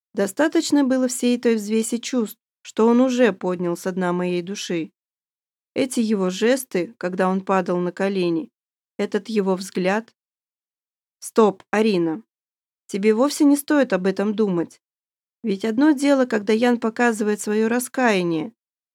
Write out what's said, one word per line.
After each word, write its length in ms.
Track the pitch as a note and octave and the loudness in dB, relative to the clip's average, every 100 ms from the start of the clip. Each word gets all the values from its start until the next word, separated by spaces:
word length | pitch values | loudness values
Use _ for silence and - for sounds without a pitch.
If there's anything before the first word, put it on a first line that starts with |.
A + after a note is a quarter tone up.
| _ | _
Достаточно 680 | G#3 G3+ - D4+ E4 D#4+ C#4+ | -4 -4 0 0 0 2 2
было 240 | C4+ C4 B3+ | 2 2 0
всей 320 | B3 B3 A#3+ | 0 0 2
той 160 | B3 A3+ | 0 0
взвеси 440 | G3+ A3 A3 A#3 | 0 -2 -2 -4
чувств, 400 | - B3+ G#3+ - _ _ | -4 -2 -4 -8 _ _
что 260 | - - A3+ | -12 0 4
он 140 | A#3+ | 4
уже 320 | C4 B3 B3 | 4 4 2
поднял 420 | F#3 F#3 F3+ F3 F3 | 2 -4 -4 -4 -4
со 160 | F#3+ | -6
дна 220 | F#3 F3+ | -2 -2
моей 280 | F3+ F3+ F3 | -2 -2 -4
души. 500 | F3 G3+ - F3 D#3 _ _ _ _ _ _ _ _ - | -6 -10 -6 -6 -6 _ _ _ _ _ _ _ _ -4
Эти 260 | C#4 - | -2 -2
его 280 | A3 G#3+ F#3 | 0 0 0
жесты, 640 | F#3 A3 C4+ - F#3 E3 - | 0 0 0 -2 -6 -6 -8
когда 300 | F3+ F#3 F#3 | -8 -2 0
он 120 | F#3+ | 0
падал 360 | F#3+ F#3+ F#3 F3+ | 0 -2 0 -2
на 120 | F3+ | -2
колени, 600 | F3 F#3+ G3 E3+ E3 - _ _ _ _ - | -2 -4 -2 -2 -2 -4 _ _ _ _ -8
этот 300 | G#3 G#3 G3 | -4 -4 -2
его 280 | A3 F#3+ F#3 | -2 0 -2
взгляд. 600 | F#3+ - F3+ G#3 A3+ _ _ _ _ _ _ _ _ _ _ _ | -4 -4 -2 -2 -4 _ _ _ _ _ _ _ _ _ _ _
Стоп, 440 | - - G#3+ F#3+ - | -4 2 2 2 -4
Арина, 520 | G#3 A3 F#3 E3 D#3 - _ _ _ _ _ _ | 0 2 2 0 -4 -10 _ _ _ _ _ _
тебе 300 | G3+ G#3 G#3+ | 0 2 4
вовсе 280 | C#4+ C#4+ | 2 4
не 140 | D4 C#4+ | 4 2
стоит 340 | - D4+ C4 | 2 0 2
об 140 | F#3 F#3 | 0 -2
этом 300 | F#3+ G3+ G#3 | -2 -2 0
думать. 460 | G#3+ F3+ D#3+ - _ _ _ _ _ _ | 0 0 -4 -10 _ _ _ _ _ _
Ведь 240 | A3+ G3 A3+ | -6 -4 -2
одно 260 | A3 D4+ | 2 4
дело, 340 | C4+ C#4+ C4+ B3+ | 4 4 2 2
когда 280 | A3 G3+ | 0 0
Ян 260 | A3 B3 A#3+ | 2 2 2
показывает 640 | A3+ A3+ A#3+ G#3+ G#3+ G#3 | -2 0 0 0 -2 -2
свое 280 | - G#3+ A3 | -2 0 0
раскаяние, 840 | B3 B3 - B3 G3 F3 D#3+ - - _ _ _ | -2 -4 0 2 2 0 -2 -6 -12 _ _ _